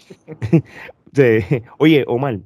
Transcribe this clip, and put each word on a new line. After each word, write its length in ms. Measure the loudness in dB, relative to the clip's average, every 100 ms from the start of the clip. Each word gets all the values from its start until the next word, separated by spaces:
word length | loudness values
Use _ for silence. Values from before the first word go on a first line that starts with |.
| -20 -20 -20
<laughs> 360 | -12 -2 -2 -2 -10 -20 -20 _
Sí. 500 | 0 2 2 0 -6 -6 -2
Oye, 260 | 2 2 0
Omar, 320 | -4 -4 -6